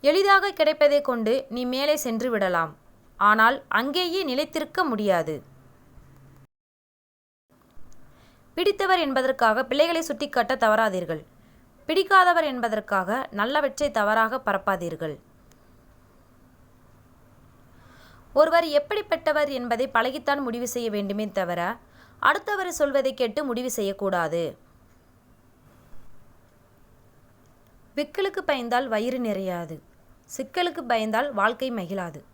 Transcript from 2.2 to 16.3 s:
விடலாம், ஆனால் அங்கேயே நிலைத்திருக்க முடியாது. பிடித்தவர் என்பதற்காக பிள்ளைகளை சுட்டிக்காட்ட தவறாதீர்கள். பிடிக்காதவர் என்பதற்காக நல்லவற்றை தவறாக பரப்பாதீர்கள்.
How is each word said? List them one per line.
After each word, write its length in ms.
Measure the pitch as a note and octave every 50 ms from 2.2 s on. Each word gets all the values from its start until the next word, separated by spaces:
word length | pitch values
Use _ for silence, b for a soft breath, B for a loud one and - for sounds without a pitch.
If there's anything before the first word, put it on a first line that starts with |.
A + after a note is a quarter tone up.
| B3 B3+ A#3
விடலாம், 360 | G#3+ G3+ F#3 F3+ E3+ E3 D#3 - - _ - - - _ - - - F#3+ G#3
ஆனால் 260 | G#3+ A3 A3 A3+ C4 C4+ - _ - G#3+
அங்கேயே 400 | A#3 C#4 C#4+ F4+ F4+ F4 E4 F#4+ F#4 C#4+
நிலைத்திருக்க 540 | B3+ C4 D#4 D#4 - D#4+ D4+ D4 - - F#4 D4+
முடியாது. 440 | A#3 G#3+ G#3+ G3+ F#3 E3+ D#3+ D#3 D#3 C3+ - - - - - - - _ - - - - - - - - - C3+ C3+ - - _ _ _ _ _ _ _ _ _ _ _ _ _ _ _ _ _ _ _ _ _ _ _ _ _ _ - - - - - b b b b b b b b b b _ -
பிடித்தவர் 440 | F4+ G4+ G4 - G4 F#4+ F#4+ F4+ D#4+
என்பதற்காக 580 | C#4 C4+ C4 B3+ C4 C4+ C4 A#3+ A3 G#3+ A3+ B3+ A#3
பிள்ளைகளை 320 | B3+ C#4+ D4+ E4+ E4+ E4 D#4+ E4
சுட்டிக்காட்ட 460 | D4+ A3 D4 C#4+ - B3+ A#3+ B3 C4 - A#3
தவறாதீர்கள். 560 | A3 G#3+ G#3+ A3+ G#3+ F#3 F#3 F3 D#3 E3 D#3 - - b b b b b b b b _ - - -
பிடிக்காதவர் 580 | D#4+ F#4 F#4+ F#4+ G4 F#4+ F4+ F4+ F4 E4+ D#4+ D4
என்பதற்காக 680 | C4 B3 A#3+ A3+ A3 G#3+ G#3+ - G3+ F#3+ F#3 F3+ G#3+ C4 C4+ - - G3+
நல்லவற்றை 500 | G#3 A#3 C#4 D4+ C#4+ C4+ - - D4 C#4+ C#4+ A3+
தவறாக 420 | G#3 G#3 G#3+ A3+ A3 A3 A#3 B3+ B3+
பரப்பாதீர்கள். 720 | - G3 F#3+ F#3+ - G3 F#3 F3 E3+ D#3+ D#3 E3+ D#3 D3 - _ _ - - - - - _ - - - - _ - - - _ - _ _ _ _